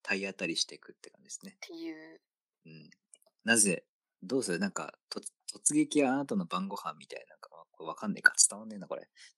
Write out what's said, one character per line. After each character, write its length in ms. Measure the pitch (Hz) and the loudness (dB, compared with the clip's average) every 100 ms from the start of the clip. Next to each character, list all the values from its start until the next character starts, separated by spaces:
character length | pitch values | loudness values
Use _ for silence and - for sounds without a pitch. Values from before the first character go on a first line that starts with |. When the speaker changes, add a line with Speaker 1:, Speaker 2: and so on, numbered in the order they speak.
Speaker 1:
体 220 | - 98 98 | -4 -2 -2
当 60 | |
た 140 | - 87 | -2 -2
り 80 | 80 | 0
し 100 | - | -2
て 100 | 80 | -6
い 40 | |
く 120 | - | -18
っ 40 | - | -20
て 140 | - | -20
感 120 | _ | _
じ 40 | - | -16
で 40 | |
す 140 | - 196 | -14 -14
ね。 100 | 196 | -16
Speaker 2:
っ 40 | |
て 140 | - | -14
い 420 | 165 165 156 160 160 | -10 -8 -10 -14 -20
う。 60 | _ _ _ _ 113 | _ _ _ _ -20
Speaker 1:
う 40 | |
ん。 200 | 80 - _ _ _ _ _ | -20 -20 _ _ _ _ _
な 140 | 107 117 | 4 6
ぜ、 280 | 104 80 - _ _ _ | 6 4 -4 _ _ _
ど 140 | 92 131 | 0 0
う 60 | |
す 80 | 101 | 2
る？ 80 | 87 | 2
な 80 | 190 | 0
ん 40 | |
か、 260 | - - - - | -2 -6 -10 -12
と-、 100 | - - - - - | -12 -12 -16 -16 -2
突 140 | - | 2
撃 300 | 147 151 151 | 4 4 4
は 100 | 135 | 4
あ 40 | 139 | 4
な 80 | 139 | 0
た 100 | 104 | -2
の 100 | 85 | 0
晩 220 | 92 95 | -2 -2
ご 80 | 98 | -4
飯 180 | 82 | -6
み 140 | 78 71 | -8 -12
た 100 | - | -14
い 80 | - | -14
な、 60 | |
な 40 | 80 | -20
ん 20 | |
か、 100 | - 82 - | -20 -20 -20
こ 120 | - | -12
れ 40 | 82 | -8
わ 80 | - | -4
か 120 | 104 | -4
ん 60 | |
ね 60 | - | 2
え 20 | |
か。 120 | - - - | 2 4 2
伝 100 | 101 | 2
わ 60 | 110 | -12
ん 40 | |
ね 60 | 104 | -12
え 40 | |
な、 80 | - | -8
こ 80 | - | -10
れ。 140 | - - - | -10 -18 -20